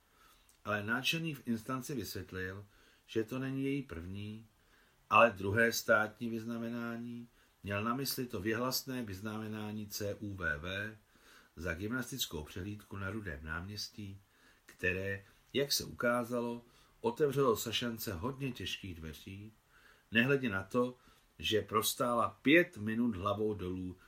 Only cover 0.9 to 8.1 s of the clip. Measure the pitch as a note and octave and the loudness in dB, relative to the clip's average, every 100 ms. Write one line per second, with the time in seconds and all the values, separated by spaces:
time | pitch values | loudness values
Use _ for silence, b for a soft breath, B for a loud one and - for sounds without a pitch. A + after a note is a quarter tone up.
0.9 | B2 C3+ E3 E3 C3+ - A2+ - C3 B2 | 0 0 0 -2 -4 -2 -2 -2 -6 -4
1.9 | C3 F2+ G2 F2+ F#2 F#2 G2 G2+ b b | -6 -6 -8 -8 -6 -6 -8 -14 b b
2.9 | b - A2 A2 C3 C3 C3+ C3+ C#3 C3+ | b -4 -2 -2 -4 -4 -2 -2 -2 -4
3.9 | E2 F2 G2 G#2 G#2+ A2+ _ b b b | -8 -8 -8 -8 -10 -16 _ b b b
4.9 | b - G#2+ A#2 F#2 G2 A2 A#2 - - | b 6 10 10 8 2 6 6 4 4
5.9 | G#2+ G#2+ - A#2 A2+ A2+ A#2 A#2 A#2+ A#2 | 4 4 -2 -4 -4 -4 -6 -4 -4 -6
6.9 | A#2 A#2+ A#2+ A#2+ b b _ F#2+ G2+ A2+ | -6 -8 -10 -14 b b _ -4 -2 0
7.9 | B2+ C3+ | 0 -2